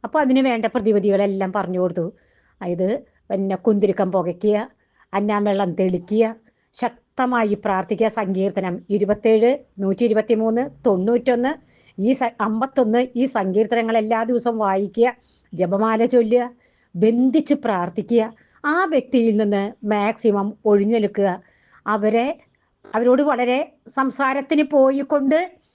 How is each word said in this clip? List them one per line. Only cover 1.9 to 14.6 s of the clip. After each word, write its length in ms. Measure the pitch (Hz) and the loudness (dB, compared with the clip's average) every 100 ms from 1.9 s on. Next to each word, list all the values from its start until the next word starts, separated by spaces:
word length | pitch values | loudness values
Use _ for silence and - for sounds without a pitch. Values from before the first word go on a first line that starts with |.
| 175 165 - _ _ _ _ | -2 -8 -10 _ _ _ _
അതായത് 280 | 175 175 185 254 - _ _ | -8 -4 -2 -4 -8 _ _
പിന്നെ 280 | 196 190 190 | -4 -4 -2
കുന്തിരിക്കം 540 | - 208 196 202 185 | 0 2 0 0 0
പുകയ്ക്കുക, 460 | 190 170 175 208 208 220 _ _ _ _ | 0 -2 -2 -2 -2 -4 _ _ _ _
അന്നാം 300 | 196 208 208 | -4 -2 0
വെള്ളം 260 | 208 196 190 | 0 0 -2
തെളിക്കുക, 500 | 170 185 180 180 214 220 226 _ _ _ - | 0 0 -2 -2 0 0 -2 _ _ _ -6
ശക്തമായി 800 | 240 233 _ - 254 247 220 202 | -6 -6 _ -4 -2 0 0 -2
പ്രാർത്ഥിക്കുക. 520 | 208 190 185 208 220 | -2 -2 -2 -2 0
സങ്കീർത്തനം 680 | 220 196 190 196 196 185 175 - | -2 -4 -2 -2 -2 -6 -6 -4
ഇരുപത്തേഴ്, 600 | 202 202 208 226 220 233 277 - - | -2 0 0 2 4 4 0 -6 -6
നൂറ്റി 240 | 196 190 | -4 0
ഇരുപത്തിമൂന്ന്, 600 | 240 214 214 220 220 226 285 - | 2 0 2 0 2 0 -4 -2
തൊണ്ണൂറ്റൊന്ന്, 680 | 247 190 190 240 240 240 254 320 _ _ _ - | 0 0 2 0 0 0 0 -4 _ _ _ -4
ഈ 120 | 202 | 0
സ-, 220 | 269 240 - | 0 -2 -4
അമ്പത്തൊന്ന്, 600 | 214 220 269 277 226 233 254 240 | -4 -2 -2 0 2 2 0 -2
ഈ 80 | 262 | -2
സങ്കീർത്തനങ്ങൾ 720 | 233 190 185 214 233 226 226 | 0 0 0 0 0 0 0
എല്ലാ 220 | 214 226 | 0 -2
ദിവസവും 340 | 226 240 240 | 0 -2 -2
വായിക്കുക, 560 | 226 | -2